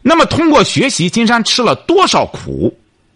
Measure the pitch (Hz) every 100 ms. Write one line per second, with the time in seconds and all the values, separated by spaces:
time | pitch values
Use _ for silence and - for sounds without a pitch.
0 | 247 330 185 254 330 285 185 - 269 -
1 | 196 226 226 233 - - 220 131 - 359
2 | 359 160 104 - 73 67 87 - _ _
3 | _